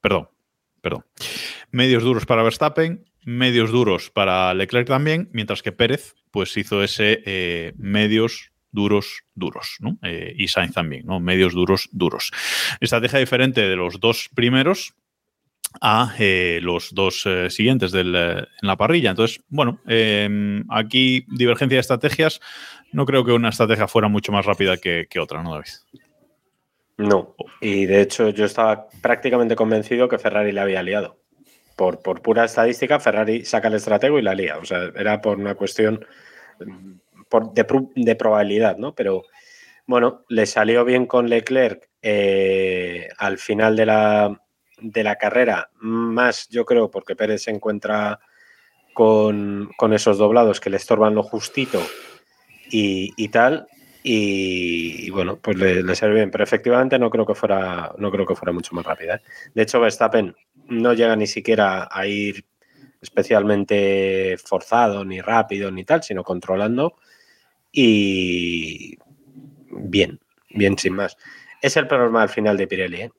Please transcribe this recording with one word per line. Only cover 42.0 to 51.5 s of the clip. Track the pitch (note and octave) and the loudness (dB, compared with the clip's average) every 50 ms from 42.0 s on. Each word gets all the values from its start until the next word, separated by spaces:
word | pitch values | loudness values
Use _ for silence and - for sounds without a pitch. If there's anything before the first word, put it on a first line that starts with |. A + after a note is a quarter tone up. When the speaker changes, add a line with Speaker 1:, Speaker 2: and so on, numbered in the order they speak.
Speaker 2:
eh, | - A2 G#2 G2+ G2+ G2 G2 G2 F#2+ F#2+ F#2+ F#2+ F#2+ F#2 F#2 F2+ F2+ F2+ F2 F2 F2 - - | -4 -2 0 2 2 2 2 2 2 2 2 0 0 -2 -2 -4 -6 -6 -8 -10 -12 -14 -10
al | - G#2 G2 F#2+ - | -6 -6 -6 -6 -6
final | - - G#2+ G#2 A2 A2 A2 | -4 -4 0 2 4 2 4
de | A2 A2 | 4 4
la, | A2 A2 G#2+ G#2+ G#2+ G#2+ G#2 G#2 G2+ G2+ - _ _ _ _ _ _ _ _ | 4 4 4 4 4 4 2 2 0 -2 -8 _ _ _ _ _ _ _ _
de | A2+ A2+ G#2 A#2 | -16 -8 -6 -4
la | G#2+ G#2 G#2 | -2 -2 -2
carrera, | - - G#2 G2+ B2 B2+ A#2 G#2 F2+ - _ _ _ | -2 -2 0 2 2 2 2 0 -2 -4 _ _ _
más | A2 A2+ A2+ A2+ A#2 A#2 A2+ A#2+ B2 B2 A2 - - _ | -8 -6 -4 -2 -2 -2 0 2 2 0 0 -2 -10 _
yo | A2+ A#2+ A2+ | -4 -4 0
creo | - B2+ A#2+ A2 G2+ | 2 4 2 2 2
porque | - G2 - - F#2+ | -2 -10 -8 -8 -6
Pérez | - G#2+ G#2 G#2+ G2+ - | -4 -2 -2 -2 -4 -4
se | A#2 | -6
encuentra | G#2+ G2+ - A2 G#2 G2+ - G#2 G#2+ G#2+ G#2 G#2 G#2 - _ _ _ _ _ _ - _ _ _ _ _ _ _ | -8 -6 -4 -4 -6 -4 -4 -4 -4 -2 -2 -4 -6 -8 _ _ _ _ _ _ -20 _ _ _ _ _ _ _
con, | _ - A2+ A2 A2 G#2+ G#2+ G#2+ G#2 G#2 G2+ G2+ G2+ G2+ G#2 G2+ - - | _ 4 6 6 6 6 4 2 0 -2 -4 -4 -6 -6 -8 -10 -4 0
con | A#2+ A2 | 2 2
esos | G#2+ G#2 - A#2 G2+ G2 | 2 4 4 2 4 4
doblados | G#2+ G#2 A2 A#2+ A#2 A2 G2 - | 4 6 6 6 6 6 2 0
que | - - | -4 -4
le | G2 | -4
estorban | F#2+ - - A#2 G#2 G#2+ G#2+ G#2+ | -4 0 0 2 4 4 4 4
lo | G#2+ | 0
justito | G#2 - - A2 - - | -2 -2 -6 -8 -8 -6